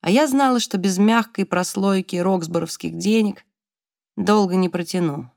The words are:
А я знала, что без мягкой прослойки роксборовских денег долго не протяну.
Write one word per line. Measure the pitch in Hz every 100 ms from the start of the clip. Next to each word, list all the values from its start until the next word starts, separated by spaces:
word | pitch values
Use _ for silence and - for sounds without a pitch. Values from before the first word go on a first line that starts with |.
А | -
я | 220 302
знала, | 262 269 247
что | - 190
без | 190 180
мягкой | 208 233 220 - 190
прослойки | 180 180 - 196 190 180 -
роксборовских | 175 190 160 170 165 - - 165
денег | 185 226 208 - _ _ _ _ _ _ _ -
долго | 190 214 190 185
не | 185
протяну. | 175 170 180 170 143 123